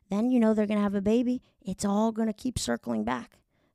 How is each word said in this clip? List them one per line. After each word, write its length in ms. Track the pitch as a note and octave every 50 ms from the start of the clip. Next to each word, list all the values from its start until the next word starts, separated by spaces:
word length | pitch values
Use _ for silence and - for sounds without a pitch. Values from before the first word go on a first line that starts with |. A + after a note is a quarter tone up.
| _ _
Then 220 | G3 G3+ A3 B3
you 80 | B3+ B3
know 140 | A3+ A3 A3
they're 120 | G#3 A3
gonna 160 | G3+ A3 G#3
have 140 | G3+ G3+ G3
a 60 | G#3
baby. 400 | G3 G3+ A3 A#3+ B3+ A#3+ B3 B3+ - _ _ _
It's 220 | _ F#3 F#3 - -
all 280 | G3+ G3+ G#3 A3 A3+
gonna 220 | A3 G#3+ A3+ A3 G#3
keep 240 | - - B3+ A#3 -
circling 460 | - - A#3+ A#3 - A#3 A#3+ A3 G#3+
back. 360 | A3 B3+ A#3+ - - _ _ _ _ _ _ _ _ _